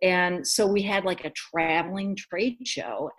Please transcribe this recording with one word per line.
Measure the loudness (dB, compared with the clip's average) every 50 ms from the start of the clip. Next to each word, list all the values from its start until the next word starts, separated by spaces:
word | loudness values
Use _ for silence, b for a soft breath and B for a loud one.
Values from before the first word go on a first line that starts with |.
| 2
And | 4 4 4 4 2 0 0 -2
so | 0 2 4 4
we | 4 4 2 2
had, | 2 0 0 0
like, | 0 -2 -2 -6
a | -8
traveling | -8 -10 -10 -4 -2 0 2 2 2 2 0 0 -4 -4 -4 -4 -4
trade | -6 -8 -6 -4 -2 -2 -2 -2 -4 -8
show, | -8 -6 -6 -6 -6 -6 -6 -6 -6 -4